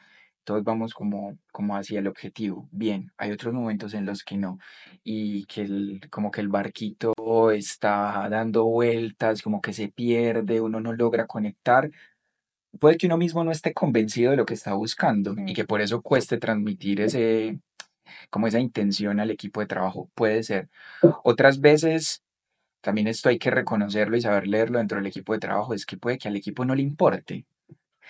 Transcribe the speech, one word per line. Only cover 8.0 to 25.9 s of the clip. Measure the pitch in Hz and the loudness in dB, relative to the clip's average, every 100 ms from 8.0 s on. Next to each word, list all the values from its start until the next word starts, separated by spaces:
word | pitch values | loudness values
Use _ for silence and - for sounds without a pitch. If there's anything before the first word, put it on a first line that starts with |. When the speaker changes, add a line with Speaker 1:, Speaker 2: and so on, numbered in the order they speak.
| 104 101 104 | 0 -2 -2
Speaker 1:
dando | 107 113 113 113 | -2 0 2 4
vueltas, | 117 120 117 113 - 113 107 | 4 4 2 -2 -2 0 0
como | 107 104 | -2 -4
que | 110 | -4
se | 98 101 | -6 -8
pierde, | - 120 117 117 113 110 113 | -4 0 2 2 0 0 0
uno | 113 110 | 0 -2
no | 113 | -4
logra | 117 117 113 - | 0 2 2 -2
conectar. | 113 107 - - 123 151 - - _ _ _ _ _ _ - | -4 -6 -2 4 4 4 -4 -20 _ _ _ _ _ _ 4
Puede | 151 165 | 6 6
que | 180 | 4
uno | 165 | 2
mismo | 170 165 | 2 0
no | 165 | -2
esté | 156 165 | -2 -4
convencido | - 156 117 107 120 120 | -2 2 2 2 2 4
de | 139 | 4
lo | 110 | 2
que | |
está | 113 - | -2 -4
buscando | 98 110 - 165 104 98 104 98 | -4 -4 0 2 2 0 -4 -6
y | |
Speaker 2:
Mm. | |
Speaker 1:
que | 92 101 | -4 -2
por | 107 | 0
eso | 101 113 | 0 -2
cueste | - 135 - 120 | 2 2 2 -2
transmitir | 110 107 104 95 98 98 | -2 -2 -2 -4 -4 0
ese, | 107 127 113 113 110 - _ - - _ _ - - | 0 0 2 2 0 -6 _ -20 -20 _ _ -20 -8
como | 98 113 | -2 0
esa | 113 | 2
intención | 123 117 101 98 104 104 | 0 0 -2 0 -2 -2
al | 107 | -2
equipo | - 98 107 | -4 -8 -6
de | 104 | -6
trabajo, | 95 92 92 - | -2 -4 -4 -10
puede | - 110 110 | -2 0 2
ser. | 110 98 - _ - - 170 - | 0 -4 -4 _ -20 4 4 4
Otras | - 117 135 139 | 2 6 6 8
veces, | 143 151 160 160 156 - _ _ _ _ _ _ | 6 6 4 0 -2 -6 _ _ _ _ _ _
también | - 104 107 | -2 0 0
esto | 113 131 | 0 2
hay | 120 | 2
que | 135 | 2
reconocerlo | 120 - 110 101 104 104 117 | 0 0 0 0 0 0 0
y | |
saber | 117 101 98 | 2 0 2
leerlo | 107 113 120 | 0 2 0
dentro | 107 101 | -2 -2
del | 98 | -4
equipo | - 95 | -6 -6
de | 107 | -4
trabajo, | 104 98 113 | -2 -2 -2
es | 104 | -6
que | - | -8